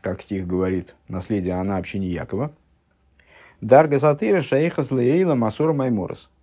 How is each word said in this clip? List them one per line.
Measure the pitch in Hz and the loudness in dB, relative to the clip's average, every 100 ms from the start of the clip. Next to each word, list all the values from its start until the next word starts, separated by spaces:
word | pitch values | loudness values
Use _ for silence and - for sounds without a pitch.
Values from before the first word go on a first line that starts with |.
как | 98 92 | -6 -8
стих | - 98 90 | -6 -6 -2
говорит, | 90 92 92 - - - | -2 0 -2 -6 -20 -12
наследие | 92 92 104 92 92 | -10 -4 -2 -2 -2
она | 95 95 | -2 -4
общине | 92 101 92 | -6 -6 -4
Якова. | 85 - 98 147 - _ _ _ _ _ _ _ - - _ | -6 -6 -6 -6 -8 _ _ _ _ _ _ _ -20 -20 _
Дарга | 110 131 160 139 | 6 6 6 4
Сатыра | 151 147 220 196 | 2 2 2 0
Шаиха | 139 139 165 165 | 2 0 0 -2
Слеила | 135 131 123 160 185 131 | -2 0 2 2 2 2
Масор | 110 - 156 | 0 0 -2
Майморос. | 147 131 107 90 - - _ | 0 0 -2 -4 -10 -16 _